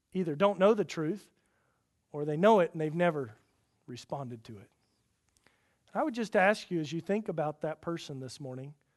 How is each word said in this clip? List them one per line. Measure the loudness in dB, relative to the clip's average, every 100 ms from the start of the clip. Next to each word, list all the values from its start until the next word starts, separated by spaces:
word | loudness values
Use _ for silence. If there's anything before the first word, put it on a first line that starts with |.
| _
either | -4 -2
don't | 2 2 6
know | 4
the | 4
truth | 0 -2 -4 -4 -10 _ _ _ _ _ _ _ _
or | -6
they | -4 4
know | 6 8
it | 4
and | 0
they've | -4
never | 2 2 2 -6 -12 _ _ _ _ -16
responded | -16 -10 -8 -8 -12
to | -16
it. | -20 -20 _ _ _ _ _ _ _ _ _ _ _ _
I | -4
would | -4
just | -4 -2 4
ask | 4 2 -2
you, | -4
as | -4
you | -6
think | -2 -2 -2
about | -4 -4 -4
that | -8 -6
person | -8 -8 -8 -12
this | -12 -12
morning, | -12 -12 -14 -18 _